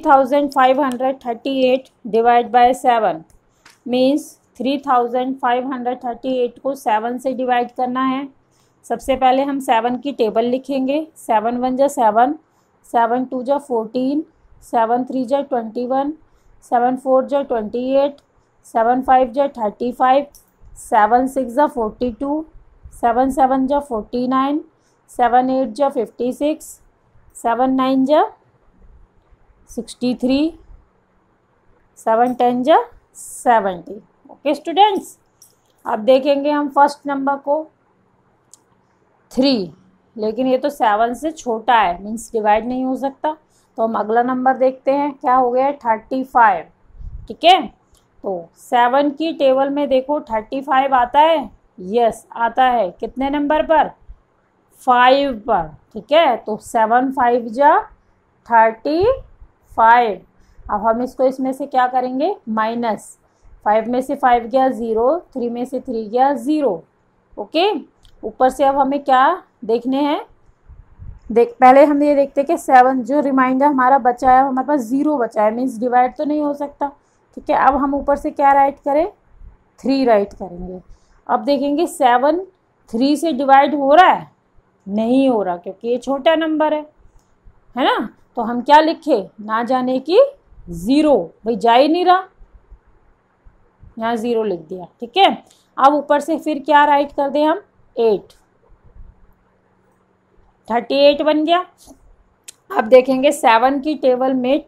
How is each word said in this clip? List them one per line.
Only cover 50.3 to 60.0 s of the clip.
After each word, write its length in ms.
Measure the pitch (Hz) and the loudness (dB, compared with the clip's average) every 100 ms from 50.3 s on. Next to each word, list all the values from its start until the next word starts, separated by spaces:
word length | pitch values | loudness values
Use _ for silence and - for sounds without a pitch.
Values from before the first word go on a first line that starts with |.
| 226 220 269 | -8 -6 -10
फ़ाइव 320 | 277 262 269 | -2 -2 0
आता 260 | 262 240 277 | 0 2 2
है, 300 | 320 320 220 - _ - | 4 2 -4 -14 _ -18
यस 460 | 185 226 233 214 - | -4 0 0 -2 -12
आता 300 | - 233 220 | -6 -4 0
है। 260 | 254 247 190 | 2 2 -2
कितने 400 | - 226 - 269 | -4 -12 -6 -4
number 320 | 294 285 302 | -2 -2 -2
पर, 260 | 311 311 185 - _ - _ _ _ _ _ _ | 2 2 0 -4 _ -20 _ _ _ _ _ _
फ़ाइव 500 | - 247 247 277 277 226 226 | 0 4 6 4 2 -4 -2
पर। 180 | 202 160 - _ | -2 -2 -12 _
ठीक 200 | 220 - | -18 0
है, 240 | 302 320 214 | 2 2 0
तो 200 | - 214 | -6 -10
सेवन 540 | - 240 220 240 269 | -6 -2 2 2 0
फ़ाइव 360 | 269 240 247 233 | 0 0 0 -4
जा 300 | 220 285 359 440 _ _ _ _ _ - | 0 2 2 0 _ _ _ _ _ 0
थर्टी 560 | 233 226 220 - 311 403 523 - - - _ _ | 4 4 2 -4 0 0 0 -6 -20 -20 _ _
फ़ाइव। 480 | - 226 240 | 0 4 4